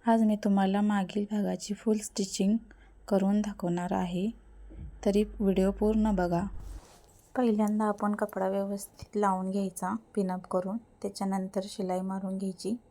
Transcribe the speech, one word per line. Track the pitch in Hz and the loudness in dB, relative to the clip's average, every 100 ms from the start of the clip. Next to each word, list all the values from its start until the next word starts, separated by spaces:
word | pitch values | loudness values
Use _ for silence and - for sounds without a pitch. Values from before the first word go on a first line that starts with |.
आज | 233 226 | 4 4
मी | 220 208 | 4 4
तुम्हाला | 208 196 190 196 | 4 4 4 2
मागील | 208 208 180 208 208 | 2 2 0 -2 -2
भागाची | 208 185 185 - | -2 -2 -4 -6
फुल | 208 226 214 | -4 0 0
स्टिचिंग | - - 196 - 190 226 - - - - - | -2 -4 -4 0 2 2 -2 -20 -20 -20 0
करून | 196 190 208 | 2 4 2
दाखवणार | 214 202 180 175 180 | -2 -4 -2 -2 0
आहे, | 190 180 175 208 - - - - - - - | -2 -2 -2 -4 -6 -20 -20 -18 -14 -14 -4
तरी | 208 202 208 - | 0 2 0 0
व्हिडिओ | 196 185 190 | 2 4 2
पूर्ण | 196 214 220 214 | 2 2 4 2
बघा. | 190 175 175 196 - - - - - - - _ | 2 2 0 -2 -8 -10 -14 -16 -20 -20 -20 _
पहिल्यांदा | - 247 208 208 214 | 0 2 4 2 2
आपण | 214 208 208 | 0 0 -2
कपडा | 208 208 190 190 | 0 -2 -2 0
व्यवस्थित | 196 196 202 - - - 208 | 0 -2 -6 -10 -16 -8 0
लावून | 202 185 185 | 2 0 -2
घ्यायचा | 196 190 - 185 220 - | -2 -4 -4 -6 -6 -6
पिनअप | - 185 185 - | -4 -2 -4 -2
करून, | - 196 226 - _ | -2 -2 -8 -10 _
त्याच्यानंतर | 202 202 190 190 190 196 202 | -10 -4 -2 -2 -2 -6 -6
शिलाई | - 185 185 | -6 -4 -2
मारून | 190 190 190 190 | -4 -6 -4 -4
घ्यायची | 190 180 190 240 _ | -6 -6 -6 -6 _